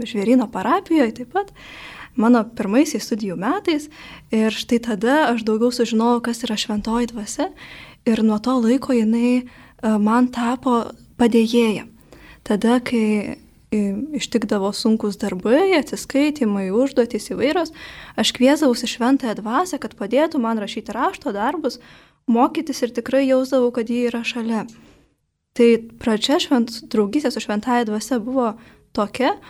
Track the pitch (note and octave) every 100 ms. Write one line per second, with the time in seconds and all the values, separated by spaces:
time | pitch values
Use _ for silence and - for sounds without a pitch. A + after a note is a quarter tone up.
0 | A#3 G#3 G3 B3+ G#3 - G#3+ F#4 - D#4+
1 | A3+ A3 B3 F#4+ G4+ - - - - -
2 | - - A3+ A#3+ A3+ - G3 A#3 E4 G#3
3 | - A3 G3+ E3 G#3 G4 F4+ D4 D4+ -
4 | - - - A3 A3 G#3+ - A#3 A#3 F#3+
5 | A3+ D4+ B3+ A#3 A3 A3 B3 A#3+ A3+ A3
6 | A#3 A#3+ A#3+ A#3 - G#3+ - G#3+ A3 A#3
7 | A#3+ A#3 G#3 - F#4 - - - - -
8 | A#3+ A3 A3 G#3 B3 C4 A3+ C4+ - B3
9 | A3 A#3 B3 B3 B3 - - _ A3 G#3+
10 | G#3 A#3+ B3 A#3+ A#3+ B3+ C4 A#3 - -
11 | - - A#3+ A#3 A3+ A#3+ A3+ F#3 - -
12 | - - - - - G#3 A3+ B3 B3 A#3
13 | G#3+ G#3+ B2 - - _ _ G#3+ G3+ G3+
14 | D4+ C#4 - A#3 A3 G#3 G3 G3 A3 A3
15 | G#3 F#3+ G3+ F#3 G#3 C#4 F#4+ E4 - F#3+
16 | - C4+ D4 D4 A3 G3+ F#3+ G#3 C4+ -
17 | A#3 G#3+ - F3+ B3+ F4 D#4+ - - -
18 | - - A3 - B3+ D4 D4 A#3+ A#3 -
19 | A#3+ C#4 A#3+ G3 G#3+ C4 F4+ C#4+ A3+ -
20 | G3+ B3 D#4+ D#4 A3+ A3+ G#3 A3 G3 G#3+
21 | E4 - C#4 G3+ A#3 D#4+ C#4 - - -
22 | _ _ - A#3 B3+ D#4+ - B3+ A#3 A#3+
23 | A#3 C4 C4+ C4 C4 C4+ B3 A#3+ A3+ A#3+
24 | A#3+ A#3 A#3 A#3+ A3+ A3 - - - _
25 | _ _ _ _ _ - A#3 A3+ A#3 -
26 | A#3 G#3+ - E4 - B3 A3+ - - G#3+
27 | G3+ D4 C#4 - - G#3+ C4 A#3+ A3+ G#3+
28 | - B3 A3+ C4 A#3 A3+ - - _ -
29 | G#3 - C4+ G4+